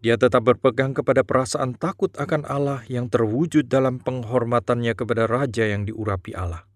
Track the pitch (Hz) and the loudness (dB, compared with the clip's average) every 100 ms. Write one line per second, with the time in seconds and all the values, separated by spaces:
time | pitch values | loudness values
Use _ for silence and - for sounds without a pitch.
0 | 113 117 123 123 113 120 131 120 135 131 | 2 4 4 4 4 4 2 2 -2 -2
1 | 131 135 127 127 127 147 131 123 - - | 0 2 2 0 0 -4 -4 -4 -6 -2
2 | 190 - 143 156 147 139 139 139 117 123 | -4 -4 -4 -4 -2 -2 -2 -4 -6 -6
3 | 123 120 113 117 165 156 127 135 131 127 | -2 0 0 0 2 2 2 2 2 0
4 | - 127 113 123 117 120 - 120 117 110 | -4 -6 0 0 2 0 0 0 0 -2
5 | 110 113 113 120 139 110 110 101 101 110 | -2 0 0 0 -2 0 0 0 -4 -4
6 | 104 95 - 98 90 85 - | -4 -4 -6 -8 -6 -8 -12